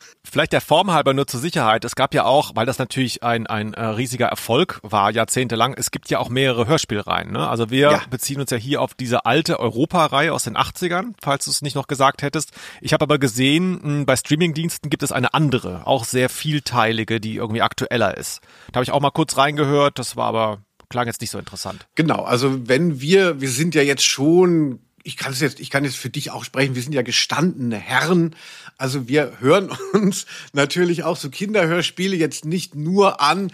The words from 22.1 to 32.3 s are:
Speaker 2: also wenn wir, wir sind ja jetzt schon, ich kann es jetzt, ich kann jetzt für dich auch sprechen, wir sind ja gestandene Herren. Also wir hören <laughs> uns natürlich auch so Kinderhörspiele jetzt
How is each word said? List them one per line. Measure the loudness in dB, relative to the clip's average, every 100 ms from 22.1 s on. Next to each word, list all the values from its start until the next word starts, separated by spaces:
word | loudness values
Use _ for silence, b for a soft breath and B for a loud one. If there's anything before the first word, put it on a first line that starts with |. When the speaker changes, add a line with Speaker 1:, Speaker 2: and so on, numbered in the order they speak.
| 0
Speaker 2:
also | 0 0 0 0 0
wenn | 2 2 0
wir, | 2 4 4 0
wir | -4
sind | -2 0
ja | 2
jetzt | 2 2
schon, | 0 2 4 6 6 4 2 -4 _ _ -14
ich | -8
kann | -6
es | -2
jetzt, | -2 -2
ich | -4
kann | -2
jetzt | -2 -4
für | -8
dich | -8 -8
auch | -10
sprechen, | -8 -2 0
wir | -2
sind | -4
ja | -2
gestandene | 0 0 0 0 0 0 -4 -4
Herren. | -2 0 2 2 2 -4 B B B -8
Also | -4 -4 0
wir | 2 0 0
hören | 4 4 2 -8
<laughs> | -2
uns | 2 2 0 -8 B B
natürlich | 0 0 2 0 0
auch | -2 -4
so | -6
Kinderhörspiele | -8 -2 0 2 0 -2 -2 -2 0
jetzt | -2